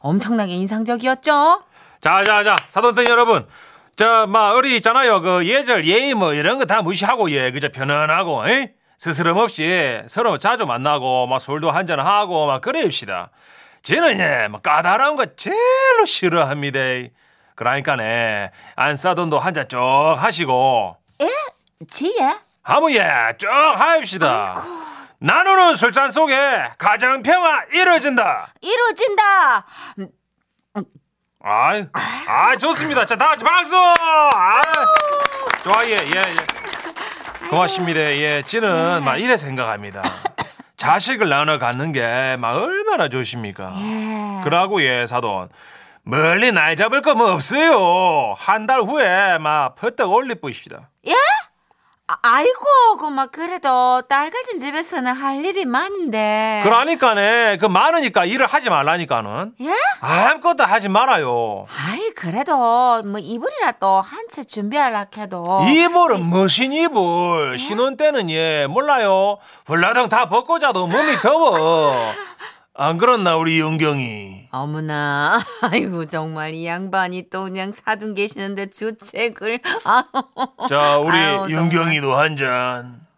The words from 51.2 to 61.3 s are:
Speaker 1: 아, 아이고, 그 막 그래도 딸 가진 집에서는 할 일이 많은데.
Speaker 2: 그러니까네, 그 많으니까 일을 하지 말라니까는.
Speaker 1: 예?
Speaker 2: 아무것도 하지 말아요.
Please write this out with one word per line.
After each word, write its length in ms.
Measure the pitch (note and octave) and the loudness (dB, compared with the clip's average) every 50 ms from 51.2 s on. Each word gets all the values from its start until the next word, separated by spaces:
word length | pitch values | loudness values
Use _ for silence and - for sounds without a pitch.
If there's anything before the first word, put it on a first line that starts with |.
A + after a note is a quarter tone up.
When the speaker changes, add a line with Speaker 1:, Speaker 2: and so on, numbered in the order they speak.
| C#5+ E5+ G#5 A5 - _ _ _ _ _ _ _ _ _ _ _ _ - | 4 2 2 0 -2 _ _ _ _ _ _ _ _ _ _ _ _ -8
Speaker 1:
아, 40 | - - - | -6 -2 0
아이고, 760 | A#3+ A#3+ C4+ - B4 B4+ B4 C5 C#5+ C#5+ C5 A#4+ A4+ G#4 - | 2 2 4 2 2 0 0 2 4 6 6 6 6 4 2
그 60 | D4 D4+ | -4 -6
막 200 | C#4 C4+ C4+ C4 | -4 -4 -4 -6
그래도 680 | - D#4 E4 F4 F4+ - - C4+ B3+ B3+ B3 B3+ B3+ B3+ B3+ _ | -6 -10 -8 -8 -8 -2 0 2 2 4 4 2 2 0 0 _
딸 220 | C#4 C#4 D4 D#4+ | 0 0 0 -2
가진 260 | F#4+ B4 B4+ B4+ G#4+ | -6 -8 -8 -6 -8
집에서는 560 | D#4+ C4 C#4+ C#4+ D#4 E4 D#4+ F4+ D4+ B3 B3 B3+ | -8 -8 -6 -6 -6 -6 -6 -6 -4 -4 -4 -4
할 320 | C4 C#4 C4+ C#4 C#4 D4+ | -2 -4 -4 -4 -2 -4
일이 200 | F#4+ F4+ G4 F4+ | -4 -4 -4 -4
많은데. 960 | B3+ A#3 C4 F4 G4 G4+ G4 E4+ C#4 G#3+ A3 G#3+ G#3+ G#3+ G#3+ A3 A3 G#3+ G#3+ G#3 | -2 -2 -2 -2 -2 -6 -6 -6 -4 -2 -2 0 0 0 0 0 -2 -2 0 2
Speaker 2:
그러니까네, 920 | G#3 A#3 A#3 B3+ D#4+ E4+ B3 C4 A#3+ A3 G3+ G3+ G#3 A3+ A#3+ A#3 G#3+ G3+ | 4 4 4 4 2 0 2 2 2 4 4 2 2 2 4 2 2 2
그 100 | F3 G3+ | 2 0
많으니까 580 | G#3 F3+ F#3 A#3+ D#4 E4 E4 C#4+ A#3+ - G3+ F3 | 2 4 4 4 4 2 2 0 2 2 0 0
일을 220 | F3 A#3 C4 C4+ | 2 0 0 0
하지 240 | - - D#4 B3+ A#3 | 2 0 0 0 2
말라니까는. 840 | F3 C#3+ C#3 D3+ E3 G3+ E3 C#3 C#3 A2+ G#2+ G2+ G#2 C#3 F#3 A3+ B3 _ | 0 2 2 2 0 0 0 -2 -2 -2 -2 -4 -8 -8 -8 -10 -12 _
Speaker 1:
예? 100 | B3 D#4 F#4+ A#4 D#5 G5+ A4 - | -4 -4 -2 0 0 -2 -4 -4
Speaker 2:
아무것도 640 | - D3 D#3+ F3+ G#3+ B3+ D#4 E4 - F4 E4+ C4 B3+ | -4 -2 0 2 4 2 2 2 0 0 2 2 2
하지 260 | F#3+ G#3 A3+ G3 G3+ | 2 2 0 0 0
말아요. 800 | F#3+ G#3+ B3+ C4+ A#3+ F3 D3 B2+ | 0 2 2 2 2 0 0 -2